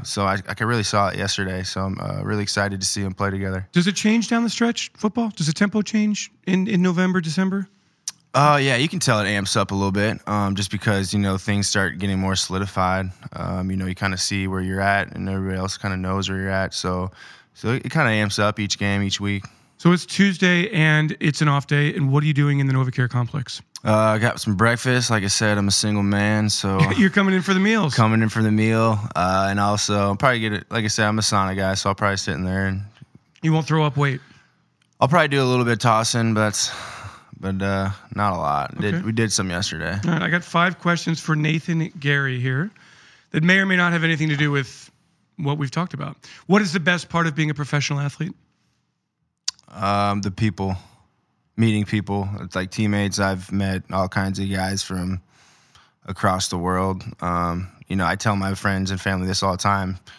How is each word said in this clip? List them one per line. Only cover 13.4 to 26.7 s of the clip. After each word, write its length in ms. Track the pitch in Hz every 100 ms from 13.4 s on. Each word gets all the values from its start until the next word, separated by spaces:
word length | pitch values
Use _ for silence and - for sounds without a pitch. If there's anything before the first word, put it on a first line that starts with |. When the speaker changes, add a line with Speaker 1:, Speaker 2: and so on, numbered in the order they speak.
| 90 92 95
Speaker 1:
you 60 | 95
know, 80 | 92
you 100 | 92
kinda 220 | 98 92
see 280 | - 101 95
where 140 | 95
you're 220 | 92 95
at, 340 | 98 98 - -
and 140 | 95
everybody 280 | 95 95 92
else 200 | 92 -
kinda 180 | 101 92
knows 320 | 92 98 95
where 80 | 95
you're 120 | 98
at. 240 | 95 95
So, 380 | - 92 90 92 - - - _
so 160 | - 107
it, 160 | 127 123
it 60 |
kinda 180 | 160 127
amps 260 | 107 104 107
up 220 | 104 104
each 180 | 101 -
game, 240 | 101 101
each 180 | 98 -
week. 240 | 101 98 - _ _ -
Speaker 2:
So 160 | 170
it's 120 | 175 -
Tuesday, 640 | - 202 170 185 175 196
and 440 | 185 156 151 156 -
it's 200 | 160 -
an 60 | 151
off 200 | 143 -
day, 280 | 143 147 185
and 160 | 135
what 120 | 143 151
are 20 |
you 60 |
doing 260 | 143 143 143
in 80 | 135
the 60 |
NovaCare 360 | 131 127 127 120
complex? 520 | 123 117 143 - - - - 113
Speaker 1:
Uh, 60 |
I 240 | 107 110 107
got 240 | 117 -
some 140 | 110 95
breakfast. 520 | 113 120 127 123 117
Like 140 | 110
I 40 | 98
said, 300 | - 107 104
I'm 120 | 101
a 20 |
single 320 | - 107 104
man, 460 | 101 101 104 107 107
so 320 | - 101